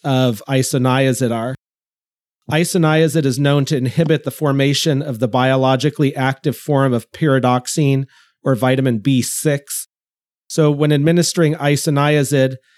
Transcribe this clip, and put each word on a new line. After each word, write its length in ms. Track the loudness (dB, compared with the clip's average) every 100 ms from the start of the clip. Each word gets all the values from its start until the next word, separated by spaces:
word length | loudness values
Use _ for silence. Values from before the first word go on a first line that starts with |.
of 400 | -2 0 0 -2 -2
isoniazid 800 | -2 0 0 0 2 0 0 -2
are? 240 | -4 -8 -10 _ _ _ _ _ _ _ _ -4
Isoniazid 720 | -2 0 2 2 4 2 0
is 140 | -2 0
known 260 | 0 0 0
to 100 | -2
inhibit 480 | -2 -2 0 0
the 80 | -2
formation 720 | -4 -2 0 0 0 0 -2
of 180 | -4 -4
the 80 | -2
biologically 880 | 2 2 2 2 2 0 0 -2 0
active 400 | -2 -2 -4 -6
form 360 | -2 0 2
of 200 | 0 -4
pyridoxine 960 | -4 0 2 2 0 -2 -2 0 0 -4 _ _ _
or 140 | -4 0
vitamin 420 | 0 0 0 0
B 240 | 0 0
six. 640 | -2 -4 -4 -4 -6 -14 -14 _ _ _ _ _ _
So 240 | 0 0
when 180 | 2 2
administering 640 | 2 2 2 0 0 0
isoniazid, 1040 | 0 0 0 0 0 2 2 2 2 0 -2 _